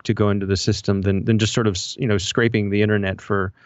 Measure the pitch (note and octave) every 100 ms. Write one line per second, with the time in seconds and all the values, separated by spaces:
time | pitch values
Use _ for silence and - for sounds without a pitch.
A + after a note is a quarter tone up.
0 | - G#2+ G#2 G2+ F#2+ F#2+ - G#2+ - G2
1 | G2 G2 - A2 G#2+ - A2 F#2 - -
2 | B2+ G2+ G2 - A#2 A2+ G2+ G#2 G#2 G#2
3 | F#2+ F#2 - G2+ F#2+ -